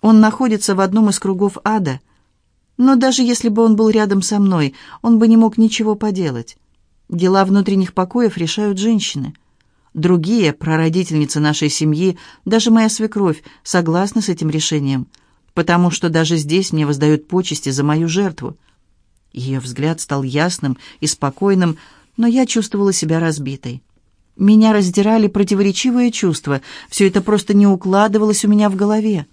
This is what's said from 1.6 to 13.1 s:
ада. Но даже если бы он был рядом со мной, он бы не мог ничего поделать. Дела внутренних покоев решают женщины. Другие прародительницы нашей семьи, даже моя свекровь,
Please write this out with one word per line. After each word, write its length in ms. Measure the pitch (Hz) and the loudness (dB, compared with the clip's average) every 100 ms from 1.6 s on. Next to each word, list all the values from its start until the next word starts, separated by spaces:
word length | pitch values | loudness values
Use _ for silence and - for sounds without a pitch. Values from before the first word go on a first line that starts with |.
ада. 340 | 214 214 165 131 _ _ _ _ _ _ _ - | -4 -2 -4 -6 _ _ _ _ _ _ _ 0
Но 200 | 254 262 | 2 4
даже 260 | 262 254 | 2 0
если 260 | 247 240 233 | 0 0 0
бы 140 | 214 | 2
он 140 | 226 214 | 4 4
был 120 | 220 | 4
рядом 340 | 220 208 196 | 2 2 0
со 160 | 180 208 | -2 0
мной, 360 | 196 180 143 - - - | 0 0 -2 -6 -20 -6
он 160 | 226 226 | 0 4
бы 100 | 226 | 6
не 80 | 226 | 6
мог 200 | 226 220 | 4 2
ничего 380 | 220 220 214 | 0 0 -2
поделать. 640 | 208 214 190 165 120 117 - _ _ _ _ _ | -2 -4 -2 -4 -6 -10 -20 _ _ _ _ _
Дела 360 | 170 180 196 | -2 2 2
внутренних 500 | 190 202 196 196 180 | 4 2 2 0 -2
покоев 420 | - 185 240 226 185 | -4 -4 0 -2 -2
решают 420 | 165 - 208 190 | -6 -2 -2 -2
женщины. 560 | 214 220 - 139 135 - _ _ _ _ _ | 0 0 -2 -8 -10 -12 _ _ _ _ _
Другие 580 | - 175 180 160 233 165 | -4 0 2 2 0 0
прародительницы 880 | 147 156 160 160 175 180 156 143 151 | -2 -2 0 0 0 -2 -2 -2 0
нашей 300 | 151 151 151 | -2 0 -2
семьи, 480 | - 156 151 185 175 - - | 0 -2 0 -2 -2 -14 -14
даже 260 | - 226 226 | -2 0 4
моя 200 | 226 220 | 4 2
свекровь, 520 | 220 220 | -2 -4